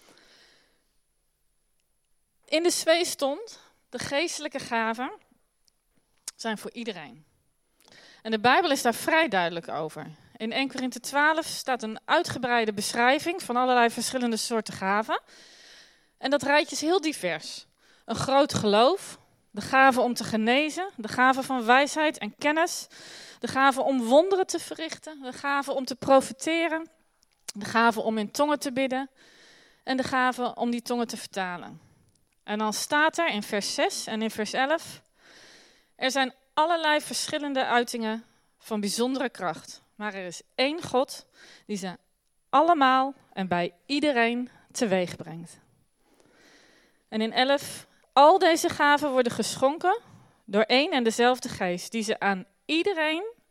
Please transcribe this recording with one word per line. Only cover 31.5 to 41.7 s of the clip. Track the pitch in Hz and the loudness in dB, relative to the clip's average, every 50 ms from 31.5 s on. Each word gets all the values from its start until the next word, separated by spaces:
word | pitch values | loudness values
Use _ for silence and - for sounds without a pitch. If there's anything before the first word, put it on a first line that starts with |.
| 180 175 127 - - 160 _ _ _ _ _ _ _ _ _ _ _ _ _ | -6 -10 -12 -14 -16 -18 _ _ _ _ _ _ _ _ _ _ _ _ _
En | - 208 214 | -6 -4 -2
dan | 220 214 208 | -2 -2 -4
staat | - - - 302 294 302 320 - - | -4 -4 0 2 2 2 2 2 0
er | 339 320 | -2 -2
in | - 208 202 | -2 -4 -4
vers | - - 202 196 - - | -4 -4 -4 -4 -4 -2
zes | - 294 392 - - - | -2 -2 -2 -2 -4 -8
en | - - 214 220 | -6 -6 -4 -4
in | 220 | -4
vers | - - 214 202 - | -4 -6 -6 -4 -2
elf: | 254 262 277 320 330 - - - - _ _ _ _ _ - - - - - - - - _ _ _ _ _ _ | -2 -2 0 0 -2 -4 -8 -20 -20 _ _ _ _ _ -20 -20 -20 -20 -20 -20 -20 -20 _ _ _ _ _ _
"Er | - - 262 | -6 -6 -2
zijn | 247 277 262 254 - _ _ _ - | 0 0 -2 -2 -4 _ _ _ 0
allerlei | - 302 330 349 330 320 302 302 302 | 0 2 2 2 0 2 2 2 2
verschillende | 294 - 247 - - - 311 302 294 285 277 262 262 | 0 -2 -6 -6 -6 -4 -6 -6 -4 -4 -2 -2 0
uitingen | - 233 240 240 233 - 233 226 220 220 226 226 _ _ _ _ _ _ _ | 2 2 2 0 0 -4 -6 -4 -4 -4 -6 -8 _ _ _ _ _ _ _
van | - - 226 208 | -12 -8 -6 -4
bijzondere | 202 202 190 220 240 254 269 254 269 233 | -4 -2 -2 -2 -2 -2 -2 -2 -4 -4
kracht, | - - 190 170 160 - - - - - _ _ _ | -6 -6 -6 -6 -6 -8 -10 -20 -20 -20 _ _ _
maar | - 208 214 190 | -12 -10 -10 -10
er | 196 185 | -10 -12
is | 180 160 - - _ _ | -12 -14 -14 -18 _ _
één | - 262 277 302 349 285 | -2 -2 -2 -2 -4 -6
God | - - 247 277 - - - - _ _ _ - - - - _ | -2 -2 -2 -2 -2 -6 -16 -18 _ _ _ -20 -20 -20 -20 _
die | - | -10